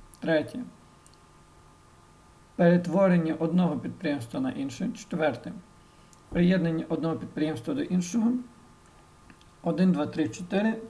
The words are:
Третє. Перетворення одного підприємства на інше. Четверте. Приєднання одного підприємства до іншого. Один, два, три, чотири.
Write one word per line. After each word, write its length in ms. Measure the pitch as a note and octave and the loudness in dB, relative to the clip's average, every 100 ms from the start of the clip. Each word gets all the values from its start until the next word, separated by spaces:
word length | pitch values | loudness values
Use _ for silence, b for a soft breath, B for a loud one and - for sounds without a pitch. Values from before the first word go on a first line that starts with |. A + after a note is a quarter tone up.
| - - | -20 -8
Третє. 400 | D#3 D#3 D3+ - - - - - - - - - - - - - - - - - - - - - | -2 0 -2 -8 -14 -16 -20 -20 -20 -20 -20 -20 -20 -20 -20 -20 -20 -20 -20 -20 -20 -20 -8 2
Перетворення 760 | F3 F3 F3 F3+ F#3+ F3 D#3+ D3+ | 6 6 4 2 4 4 2 0
одного 380 | E3 F3 F3 C#3 | 0 2 2 0
підприємства 600 | B2+ - D3+ C#3+ A#2 - | -6 -6 -4 -4 -6 -6
на 120 | C3 | -4
інше. 380 | - C3+ - G#3+ - | -4 -8 -6 -6 -8
Четверте. 540 | - E3+ D#3 A#2 - - - - B B B - - | -8 -2 -2 -2 -8 -14 -18 -20 B B B -20 -4
Приєднання 560 | F3 F3 F#3 E3 E3 - | 2 4 4 2 -2 -4
одного 260 | D#3+ E3 D#3 | -2 -2 -4
підприємства 580 | A#2 - D#3 D#3 - | -6 -4 -2 -2 -4
до 80 | - | -4
іншого. 500 | - F3+ F3 A#3 A3+ B3+ - - - - - - - - - - - - | -2 -2 0 0 2 0 -6 -18 -20 -20 -20 -20 -20 -20 -20 -20 -20 -6
Один, 300 | - - F#3 | -2 2 4
два, 140 | D3 D3 | 4 0
три, 240 | E3 D3+ | -2 -4
чотири. 480 | - F3+ F#3+ A3 - | -6 -4 0 0 -2